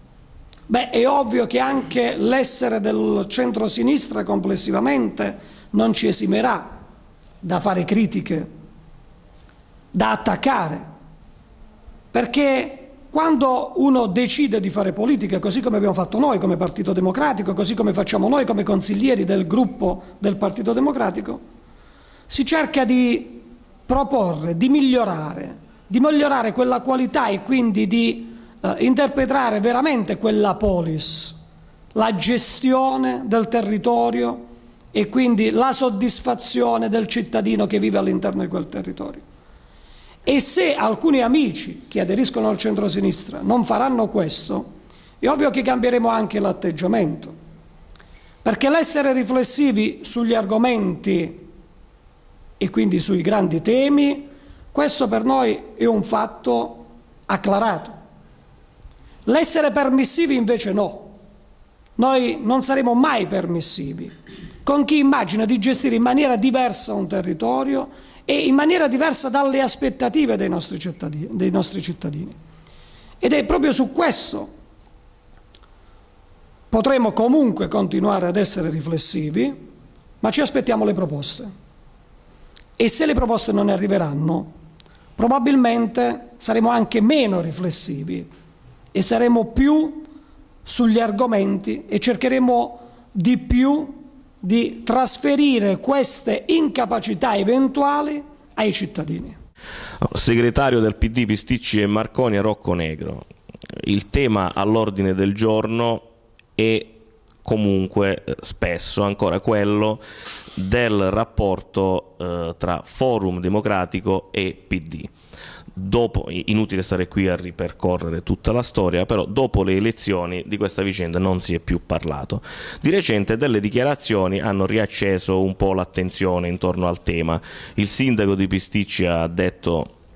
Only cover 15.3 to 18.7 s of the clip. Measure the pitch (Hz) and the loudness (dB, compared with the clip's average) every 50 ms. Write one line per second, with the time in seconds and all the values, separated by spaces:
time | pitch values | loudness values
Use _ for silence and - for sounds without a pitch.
15.3 | 190 185 - 208 185 269 220 247 214 208 202 202 175 185 180 - - 214 277 294 | -2 -2 -2 0 -2 0 0 0 0 2 2 2 0 0 -2 -2 0 0 2 2
16.3 | 240 185 175 190 180 156 180 175 - - 190 196 185 185 185 185 185 254 294 294 | 2 2 0 0 0 0 -2 -4 -4 -4 -4 -2 0 0 0 0 0 0 0 0
17.3 | 247 196 202 185 190 170 202 170 233 190 220 214 180 190 190 - - 202 190 220 | 0 -2 -2 -2 -2 -2 0 0 0 0 0 0 0 0 0 0 0 0 2 2
18.3 | 269 285 254 208 226 202 190 - | 2 2 2 2 0 0 0 0